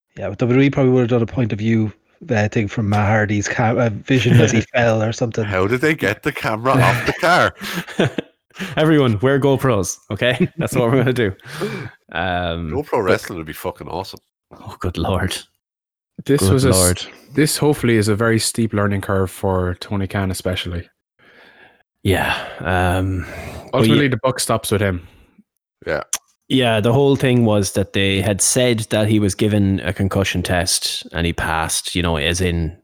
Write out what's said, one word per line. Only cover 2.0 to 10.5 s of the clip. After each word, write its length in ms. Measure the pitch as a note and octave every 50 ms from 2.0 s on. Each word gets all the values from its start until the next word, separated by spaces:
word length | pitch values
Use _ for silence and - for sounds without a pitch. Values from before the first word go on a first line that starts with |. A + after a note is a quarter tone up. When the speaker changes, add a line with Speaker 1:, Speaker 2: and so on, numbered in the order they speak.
| _ _ _ _ - E3
Speaker 1:
uh, 200 | A#2 G#2+ G#2+ G#2
thing 200 | - B2+ G#2+ G2
from 200 | - A#2+ G#2+ G2+
Matt 200 | G#2 G#2 G#2 G2+
Hardy's 400 | A2 G#2+ G#2 G2+ G#2 G#2 G2+ -
ca-, 280 | - - A#2 A2 B2
uh, 140 | A#2+ A#2+ A2+
vision 480 | G2+ - - - C3+ B2+ - B2 A#2+ A#2+
as 120 | D3+ C3+
he 80 | A#2+ A2
Speaker 2:
<laughs> 140 | G2+ - -
Speaker 1:
fell 280 | B2 A#2 A2+ A2 A2
or 100 | G#2+ A2+
something. 320 | A2 - B2+ A2+ - A#2 G#2+
Speaker 3:
How 220 | G#2 G2 F#2 F#2+
did 140 | G#2 B2 B2
they 140 | D#3 D3+ E3
get 280 | - - G2 G#2 -
the 100 | - D3+
camera 400 | - - - C3 A2 A2 A#2 C3
off 340 | C3 C3 B2 F#2+ A#2+ A#2 -
the 60 | D3 -
car? 400 | - F3+ F3 F3+ D3+ A#2 F#2+ - - G3 - - F3 - - - -
Speaker 2:
<laughs> 800 | E3+ - - - - _ _ _ _ _ _ - G3 - -
Everyone, 420 | - D#3 D#3+ D#3+ D3 C3+ A#2+ A2 F#2+
wear 200 | B2 C3+ C#3 C3+
GoPros, 560 | C3 C#3 C3+ A#2 - C3 A2+ G2 F2+ - - - _ -
okay? 380 | A2 - B2 B2 B2 - F3+ -